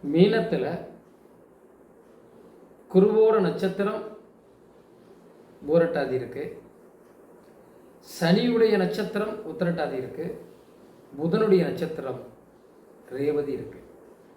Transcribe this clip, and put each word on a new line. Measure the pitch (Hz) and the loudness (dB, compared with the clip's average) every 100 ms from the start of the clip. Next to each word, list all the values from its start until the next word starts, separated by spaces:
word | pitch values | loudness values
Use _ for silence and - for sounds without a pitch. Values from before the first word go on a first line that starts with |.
மீனத்துல | 143 160 202 220 - 135 135 170 - - - - - - - - - - - - - - - - - - - - - | 0 4 4 4 -2 -4 -4 -6 -12 -18 -20 -20 -20 -20 -20 -20 -20 -20 -20 -20 -20 -20 -20 -20 -20 -20 -20 -20 2
குருவோட | 185 208 220 220 220 180 | 4 6 6 6 4 2
நட்சத்திரம் | - 190 175 202 220 - - - - - _ - - - - - - - - - - 143 | 0 -4 -2 -4 -4 -10 -16 -20 -20 -20 _ -20 -20 -20 -20 -20 -20 -20 -20 -20 -14 0
பூரட்டாதி | 170 165 151 131 127 | 2 2 0 -2 -4
இருக்கு, | 120 135 156 - - - - - - - - - - - - - - - - - | -6 -10 -12 -14 -20 -20 -20 -20 -20 -20 -20 -20 -20 -20 -20 -20 -20 -20 -20 -4
சனியுடைய | 170 202 247 226 220 208 | 2 4 4 4 4 4
நட்சத்திரம் | 180 - 180 208 214 - 160 | 0 -2 -4 -4 -6 -6 -12
உத்திரட்டாதி | - 175 170 147 131 | -4 -2 -2 -4 -6
இருக்கு, | 127 - 170 - - - - - - - - 139 | -8 -10 -10 -10 -16 -20 -20 -20 -20 -20 -20 -6
புதனுடைய | 165 202 214 185 151 | -2 2 4 4 4
நட்சத்திரம் | - 165 - 131 123 - - - - - - - - - 127 | -2 -6 -6 -8 -10 -12 -20 -20 -20 -20 -20 -20 -20 -14 -4
ரேவதி | 147 147 139 127 | -2 0 -2 -6
இருக்கு. | 110 - - - - - - | -8 -14 -20 -20 -20 -20 -20